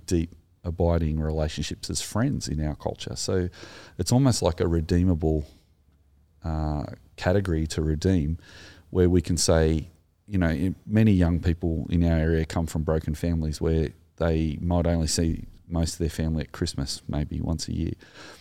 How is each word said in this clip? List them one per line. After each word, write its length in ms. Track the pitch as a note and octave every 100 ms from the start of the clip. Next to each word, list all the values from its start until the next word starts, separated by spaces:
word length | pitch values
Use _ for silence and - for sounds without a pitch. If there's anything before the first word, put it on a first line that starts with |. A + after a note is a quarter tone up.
| -
deep, 260 | F2 E2 - _ _
abiding 560 | F2 E2 E2+ E2+ D#2+ D#2
relationships 720 | D#2 D#2 D2+ - D#2 - -
as 120 | -
friends 460 | - G#2 C3+ - -
in 180 | D2+ D2+
our 100 | D2
culture. 400 | - - - -
So 320 | - F#2+ F2+ - - - - -
it's 160 | F#2
almost 280 | B2 C3+ A2
like 200 | F2 E2+
a 60 | F2
redeemable, 800 | E2+ D#2+ F2 F#2 E2 E2 D#2 D2+ - _ _ _ _ _ _ _ _ E2
uh, 380 | D#2 D2+ D2 - - - -
category 500 | F#2 G2 F#2+ D#2+ D#2
to 140 | -
redeem, 560 | D#2 D#2 F#2+ F#2 D2+ E2 - - - - _
where 200 | F2+ F2+
we 120 | F2+
can 160 | E2+ F2
say, 520 | - E2 D#2+ D#2+ - - _ _ -
you 120 | G2+
know, 100 | E2+
i-, 280 | D#2 F#2 - -
many 240 | G#2+ A2
young 280 | F#2+ E2+ E2+
people 460 | E2+ E2 F2 D#2+ -
in 140 | F2 E2+
our 120 | E2
area 280 | D#2+ E2 D#2+
come 220 | F2+ E2
from 160 | E2+
broken 320 | D#2 D#2+ - D2+
families 440 | E2+ E2 D#2 D2
where 300 | E2 D#2+ D#2 - _ -
they 420 | E2 D#2+ D#2+ C#2+
might 260 | F2 F2 E2+
only 200 | E2+ D#2+
see 360 | - E2 E2 - - -
most 260 | E2 E2
of 60 | -
their 100 | E2
family 340 | - D#2+ D#2+
at 80 | -
Christmas, 480 | - F2 - C#2+ - -
maybe 320 | D2 D2 D#2+
once 260 | D#2+ D#2 -
a 60 |
year. 200 | E2 E2 - - - - -